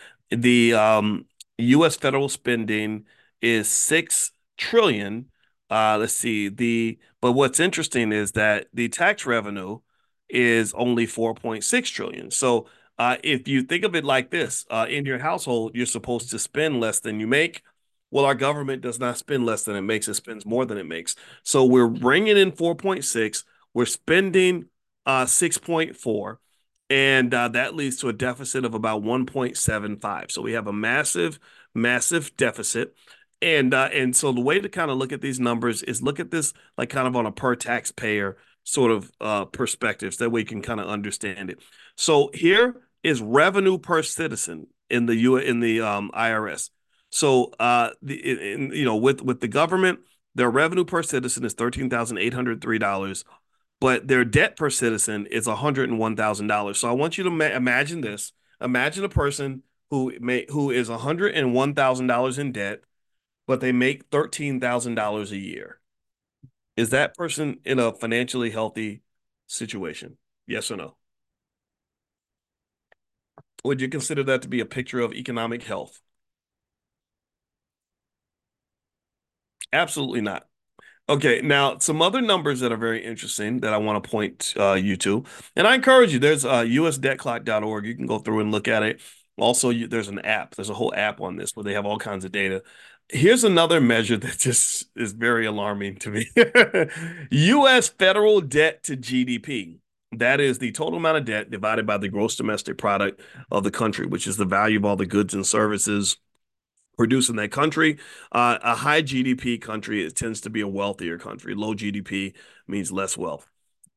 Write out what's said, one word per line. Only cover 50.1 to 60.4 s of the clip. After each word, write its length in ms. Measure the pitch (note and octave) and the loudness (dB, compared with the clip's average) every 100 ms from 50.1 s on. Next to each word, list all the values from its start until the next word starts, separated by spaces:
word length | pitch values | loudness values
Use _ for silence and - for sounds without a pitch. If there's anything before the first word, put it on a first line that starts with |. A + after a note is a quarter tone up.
| _ _ | _ _
their 160 | - B2 | 0 2
revenue 340 | B2 D#3+ F3 | 4 2 2
per 180 | E3+ E3+ | 0 -2
citizen 420 | D#3+ C#3 B2 - | -2 -2 -2 -4
is 100 | A#2+ | -6
thirteen 360 | - A#2 - B2+ | -4 -4 -4 -4
thousand 280 | A#2+ A2+ G#2+ | -2 -4 -2
eight 160 | G#2+ | -4
hundred 260 | B2+ B2 A2 | -2 -4 -4
three 180 | A#2+ A2 | -4 -2
dollars, 460 | G2+ G2 G2 G2 - _ _ _ _ - | -2 -2 -6 -10 -14 _ _ _ _ -2
but 260 | C3 B2 C3 | 0 2 2
their 180 | B2+ | 2
debt 320 | A#2+ B2+ G3+ - | 4 2 2 0
per 140 | D3+ | -4
citizen 560 | - A#2+ A2 - G#2+ G2+ | 0 0 0 -2 -4 -4
is 200 | A2+ A2+ | -4 -4
a 100 | G#2+ | -2
hundred 320 | C#3+ C3+ B2+ | -2 -2 -2
and 100 | A#2 | -2
one 160 | A2 | -2
thousand 320 | A2 G#2+ G2+ G#2 | 0 -2 -2 0
dollars. 320 | G#2 G#2 G2+ | -2 -2 -4
So 100 | A#2+ | -2
I 40 | |
want 260 | B2 D#3 E3 | 0 -2 -2
you 60 | |
to 60 | F#3 | -2
ma-, 160 | E3 D3+ | 0 0
imagine 540 | B2+ B2+ B2 C#3+ E3+ | 0 0 0 0 -4
this. 320 | A#2 G#2 - - _ - | -8 -8 -12 -16 _ -8
Imagine 440 | B2+ B2 C#3 F3 | -2 0 0 -2
a 40 | G3 | -2
person 540 | - C#3+ C#3 C#3 C3+ - _ - | 0 0 -2 -6 -8 -16 _ -6
who 220 | C#3+ C3 - | -2 -2 -4
may, 260 | A#2+ B2+ | -2 -2